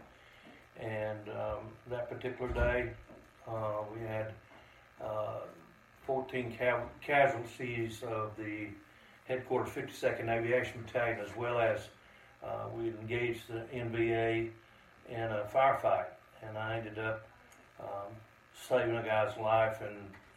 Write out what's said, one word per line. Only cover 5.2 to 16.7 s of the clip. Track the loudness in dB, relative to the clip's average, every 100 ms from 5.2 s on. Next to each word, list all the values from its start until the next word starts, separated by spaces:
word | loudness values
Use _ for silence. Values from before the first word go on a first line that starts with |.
| -2 -4 -8 -14 -20 -20 -20 -8
fourteen | -2 0 0 -2 -4 0
ca-, | 2 2 0 -6
casualties | 2 6 6 4 -4 -6 -4 -2 -2 -4
of | -4 -2 -4 -4
the | -6 -6 -8 -12 -18 -20 -20 -14 -4
headquarters | -2 2 0 0
fifty-second | -4 -6 0 0 2 0
Aviation | 0 4 2 2 -4
Battalion, | -4 0 2 0
as | -4 -4
well | 0 4
as, | 4 2 -2 -16 -20 -20 -20 -12
uh, | -8 -6 -6
we | -2 -2
engaged | -2 -2 0 0 -2 -4
the | -8 -6
N | -4 -2
V | 2 4
A | 4 4 2 0 -6 -20 -20 -20 -20 -10
in | -4
a | -2 -2 2
firefight, | 6 6 6 4 4 2 -8 -20 -14
and | -10 -4
I | -2